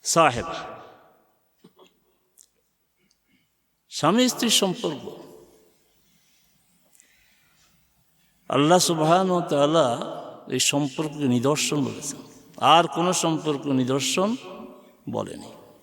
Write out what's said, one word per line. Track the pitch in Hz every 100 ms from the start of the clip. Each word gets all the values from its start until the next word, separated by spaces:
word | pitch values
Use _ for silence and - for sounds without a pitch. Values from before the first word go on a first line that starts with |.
সাহেব, | - 170 156 120 95 - - - - - _ _ _ _ _ _ - _ - _ _ _ _ _ _ _ _ _ _ _ _ _ _ _ _ _ _ _ _
স্বামী | - 147 220 254
স্ত্রীর | - 233
সম্পর্ক, | - 196 175 175 139 - - - - - _ _ _ _ _ _ _ _ _ _ _ _ _ _ _ _ _ _ _ _ _ _ _ _ _ _ _ _ _ _
আল্লাহ | 131 147 180
সুবহানাহু | - 165 156 175 190 180
ওয়া | 165
তাআলা | 147 147 165 131 123 - - - - -
এই | 127
সম্পর্ককে | - 143 143 - 156 151 139
নিদর্শন | 123 131 151 - 147 120
বলেছেন, | 107 - - - - - -
আর | 123 160 165
কোনো | - 180
সম্পর্ক | 175 170 160 151 139 143
নিদর্শন | 131 127 139 135 - 196 240 - - - - - _ -
বলেনি। | 113 90 - - - - -